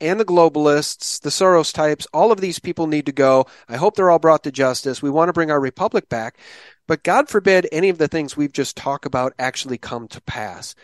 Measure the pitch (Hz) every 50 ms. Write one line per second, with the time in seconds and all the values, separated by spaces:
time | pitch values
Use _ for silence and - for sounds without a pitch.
0 | 156 156 185 220 226 185 175 175 165 165 143 151 151 147 147 147 151 - - -
1 | - - - - - 147 - - 190 185 180 165 156 - - - 156 151 151 -
2 | - - - 156 185 226 226 190 190 185 165 - - 180 170 - 165 156 151 151
3 | 139 143 135 139 135 135 131 131 131 - - - _ - 117 127 160 214 - -
4 | 190 180 170 165 156 160 156 147 - 151 131 135 135 127 127 - - 135 127 -
5 | 143 143 139 160 165 180 170 170 165 156 151 143 135 131 - - 185 220 - 208
6 | - - - 113 110 117 - _ - - - - - - - _ _ - 160 156
7 | - 170 185 254 294 - - 214 185 196 190 185 180 - - 156 180 196 180 165
8 | 156 143 - 165 151 135 - 147 147 143 - - 135 - - - - 165 147 143
9 | - 139 131 131 127 131 - - 127 127 - - - 135 127 117 - - 123 117
10 | 113 110 - - - - - 123 107 101 87 92 - - - _